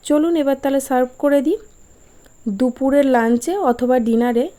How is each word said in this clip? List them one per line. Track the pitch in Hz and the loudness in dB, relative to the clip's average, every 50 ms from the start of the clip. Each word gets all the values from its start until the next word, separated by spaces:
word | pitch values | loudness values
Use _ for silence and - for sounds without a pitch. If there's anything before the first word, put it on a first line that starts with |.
| _ - | _ 0
চলুন | 294 302 302 339 339 320 285 | 0 2 2 0 0 0 0
এবার | 277 277 269 - | 0 -2 -2 -2
তাহলে | 277 269 277 269 - | -2 -2 -2 -2 -2
সার্ভ | 262 247 254 254 - - - | 0 0 0 -2 -4 -4 0
করে | 294 285 285 254 | 2 2 2 0
দিই। | 294 381 440 - - - - - _ - _ - - _ - - - - _ - 226 202 196 | 0 -4 -4 -6 -18 -20 -20 -20 _ -20 _ -20 -20 _ -20 -20 -20 -20 _ -8 -8 -4 -2
দুপুরের | 254 254 240 - 262 269 269 285 285 269 254 | -2 -2 -2 -2 -2 0 2 2 2 4 2
লাঞ্চে | 240 226 226 240 240 - - 349 415 381 262 | 2 2 2 0 0 -2 -4 -4 -2 0 -2
অথবা | 247 247 254 247 254 254 233 | -2 0 0 0 0 0 2
ডিনারে | 226 226 226 240 240 240 233 262 370 - | 0 0 0 0 0 0 -2 -2 -4 -8